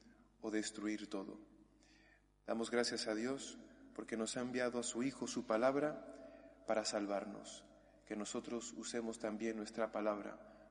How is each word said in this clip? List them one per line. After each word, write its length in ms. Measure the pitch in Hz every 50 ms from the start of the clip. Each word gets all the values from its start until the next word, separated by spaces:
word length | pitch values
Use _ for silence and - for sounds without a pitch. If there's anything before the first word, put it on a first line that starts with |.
| - - - - - - - _ -
o 80 | 113
destruir 580 | 104 107 104 - - - 101 107 107 104 104 -
todo. 300 | - 98 98 107 - - - - - - - - - - - - - - - - - - _ _ _ _ _
Damos 240 | - 113 113 117 110
gracias 360 | 120 120 120 - 123 113 -
a 80 | 120 107
Dios 420 | 107 117 127 135 135 127 - - - - - - - - - -
porque 240 | - 107 - 117 110
nos 180 | 110 110 -
ha 60 | 127 123
enviado 360 | 127 123 127 123 123 117 120
a 40 | 117
su 200 | - - 113 123
Hijo 240 | 139 131 - 123
su 200 | 117 - 127 120
palabra 580 | - 110 110 123 135 135 143 151 151 151 - - - - - - - - - - - - - -
para 180 | - 110 110 107
salvarnos. 800 | - - 107 104 101 104 - 107 104 101 107 - - - - - - - - - - - - -
Que 100 | - 110
nosotros 580 | 104 104 - - 120 - - 120 117 113 - -
usemos 420 | - 110 - - 120 113 113 113 113
también 380 | - 107 104 107 113 113 110
nuestra 340 | 110 107 - - 120 110 110
palabra 460 | - 107 104 107 104 101 101 104 104 - - - - - - -